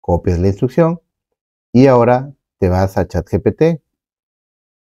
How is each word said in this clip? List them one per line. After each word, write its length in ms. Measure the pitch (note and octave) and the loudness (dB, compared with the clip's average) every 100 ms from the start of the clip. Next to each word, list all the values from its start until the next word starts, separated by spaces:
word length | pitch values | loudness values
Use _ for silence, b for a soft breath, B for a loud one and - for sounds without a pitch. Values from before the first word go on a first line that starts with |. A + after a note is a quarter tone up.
copias 380 | - E2+ - F2 | -4 -4 -2 -2
la 80 | F#2+ | -2
instrucción 540 | G2 B2+ - E3 E3+ _ _ _ _ _ _ _ | -2 -4 -2 -2 -4 _ _ _ _ _ _ _
y 160 | A#2 C3+ | 2 4
ahora 440 | B2 A#2 B2 C#3+ - _ - | 4 2 0 -4 -18 _ -4
te 100 | F#2+ | -2
vas 280 | F#2 F#2+ - | 0 -2 -2
a 100 | F2 | -6
chat 200 | F2+ D#2 | -6 -6
G 140 | G2 | -4
P 100 | - | -2
T 300 | - D#3+ E3 _ _ _ _ _ _ _ _ _ _ | 0 -2 -2 _ _ _ _ _ _ _ _ _ _